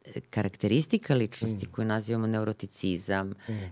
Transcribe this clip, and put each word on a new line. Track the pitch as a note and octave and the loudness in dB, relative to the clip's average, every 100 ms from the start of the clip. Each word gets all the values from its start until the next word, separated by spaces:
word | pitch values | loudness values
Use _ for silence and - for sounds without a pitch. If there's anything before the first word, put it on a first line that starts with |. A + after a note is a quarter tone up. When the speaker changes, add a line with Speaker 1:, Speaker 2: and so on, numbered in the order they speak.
| - | -14
Speaker 1:
e, | - | -12
karakteristika | - - G2+ - G#2 A#2+ D#3 A3 - C3+ | -4 0 0 0 4 4 4 0 4 2
ličnosti | A2 - A2+ G#2 F#2+ | 2 0 -2 -2 -4
Speaker 2:
Mhm. | |
Speaker 1:
koju | - A2 | -2 0
nazivamo | A2 G#2+ A2+ A2 | 0 0 0 2
neuroticizam, | A2+ G#2+ G#2+ G2 - G2 F2 G2 G2 F#2+ G2+ - | 0 0 -4 -8 -4 -2 -2 0 -2 -2 -6 -8
Speaker 2:
Mhm. | G#2+ F#2 | -6 -8